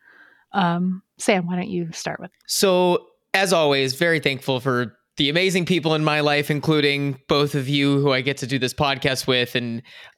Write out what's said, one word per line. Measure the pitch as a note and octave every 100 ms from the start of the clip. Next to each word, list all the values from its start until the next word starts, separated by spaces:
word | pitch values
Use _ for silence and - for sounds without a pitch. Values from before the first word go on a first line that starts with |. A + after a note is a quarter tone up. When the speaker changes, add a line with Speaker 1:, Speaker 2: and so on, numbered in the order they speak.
| _ - - _ _
Speaker 1:
um, | G3+ F3 F3 F#3 F#3 - -
Sam, | - F#3+ E3+
why | F3+
don't | F#3
you | F3 E3
start | - D#3 -
with? | - _ -
Speaker 2:
So, | - G3+ F3+ F3+ F3 - _ _
as | F#3+ G3
always, | F3 D3+ C#3 C3
very | C3 E3+ D#3+
thankful | C#3+ C3 - B2+
for | C3+ B2 A#2 - _ -
the | C#3+
amazing | E3 F#3+ F#3 E3+
people | F3 D#3+
in | D#3
my | D3+ D3+
life, | D3 D3 C#3+
including | D3 D#3+ D3+ C#3+ C#3+ C#3+ C3 -
both | D3 C#3+
of | D3 C3
you | C#3+ C#3 C#3
who | C#3
I | C3
get | B2+ C3+
to | A#2+
do | C3+
this | B2+
podcast | - D3 C3+ C#3 C3 -
with | B2+ B2
and | B2 A#2+ A#2 - - -